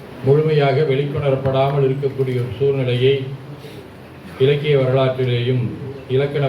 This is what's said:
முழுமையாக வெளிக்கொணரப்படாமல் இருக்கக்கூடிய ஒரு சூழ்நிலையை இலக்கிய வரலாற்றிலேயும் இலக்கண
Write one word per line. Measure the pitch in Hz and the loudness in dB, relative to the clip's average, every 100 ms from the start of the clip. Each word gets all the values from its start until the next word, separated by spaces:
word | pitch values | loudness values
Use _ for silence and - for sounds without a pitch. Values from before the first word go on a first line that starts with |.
| - - 131 | -18 -4 2
முழுமையாக | 147 156 147 139 135 147 | 4 4 2 2 2 2
வெளிக்கொணரப்படாமல் | 131 143 120 143 131 135 131 139 143 135 | 0 -2 -2 0 0 0 0 2 2 2
இருக்கக்கூடிய | 139 139 127 131 123 | 0 -2 -2 -2 -2
ஒரு | 113 101 | -4 0
சூழ்நிலையை | 139 139 123 120 131 139 131 - - - - - - - - - - - | 0 0 0 2 2 2 -2 -10 -14 -16 -16 -16 -18 -20 -20 -18 -10 0
இலக்கிய | 135 147 147 143 | 2 2 2 2
வரலாற்றிலேயும் | 127 131 131 131 127 120 120 127 107 - - - - | 4 2 2 0 0 0 0 0 -2 -6 -10 -12 -4
இலக்கண | 127 143 151 | 0 0 0